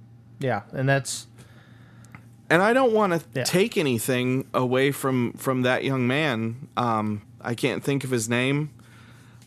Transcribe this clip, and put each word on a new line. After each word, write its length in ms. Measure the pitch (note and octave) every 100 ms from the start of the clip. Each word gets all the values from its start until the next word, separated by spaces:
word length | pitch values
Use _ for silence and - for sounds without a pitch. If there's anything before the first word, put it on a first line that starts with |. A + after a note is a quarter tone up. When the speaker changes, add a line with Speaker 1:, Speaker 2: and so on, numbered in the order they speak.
| - - - -
Speaker 1:
Yeah, 240 | C3 A2 -
and 160 | C#3+ C3+
that's 380 | C#3 B2+ - - - - - - - - - - - - - -
Speaker 2:
And 140 | D#3+
I 100 | G3
don't 200 | A#3+ C4
wanna 260 | A3 G#3 E3 -
Speaker 1:
Yeah. 100 | B2+
Speaker 2:
take 320 | A2+ F3+ A3 G3
anything 680 | D3 A#2+ - B2+ B2 C3 C3
away 380 | - B2+ B2+ C#3
from, 420 | C#3 C#3 C3 A#2+
from 260 | - - C3
that 240 | B2 B2+
young 220 | - C3 B2
man. 600 | C3+ D#3+ A#2 A2+ A#2 D3
Um, 460 | - A#2+ A2 G#2+ G#2 - -
I 120 | -
can't 300 | A#2+ C3+ G2+
think 180 | B2 C#3
of 80 | C3
his 180 | B2+ A2
name. 400 | A#2+ B2+ C#3+ D3+ - - - - - - -